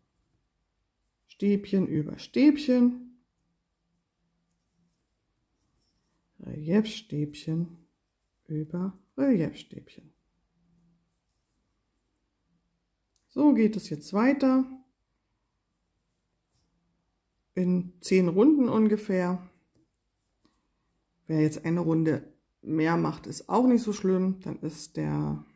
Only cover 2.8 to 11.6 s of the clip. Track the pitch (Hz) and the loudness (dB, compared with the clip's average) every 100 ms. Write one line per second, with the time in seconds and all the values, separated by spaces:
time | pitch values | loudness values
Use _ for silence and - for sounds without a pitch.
2.8 | 247 - - _ _ _ _ _ _ _ | 4 0 -12 _ _ _ _ _ _ _
3.8 | _ _ _ _ _ 170 _ _ _ _ | _ _ _ _ _ _ _ _ _ _
4.8 | _ _ _ _ _ _ _ _ _ _ | _ _ _ _ _ _ _ _ _ _
5.8 | _ _ _ _ _ - - 135 151 208 | _ _ _ _ _ -18 -14 -10 0 0
6.8 | 220 - - 147 147 - 160 160 170 - | 0 -6 -8 -6 -6 -8 -6 -4 -6 -10
7.8 | _ _ _ _ _ _ - 156 156 175 | _ _ _ _ _ _ -10 -8 -6 -6
8.8 | 190 - _ - 277 202 151 - - - | -8 -10 _ -2 0 2 0 -8 -18 -20
9.8 | - - - _ _ _ _ _ _ _ | -20 -20 -20 _ _ _ _ _ _ _
10.8 | _ _ _ _ _ _ _ _ | _ _ _ _ _ _ _ _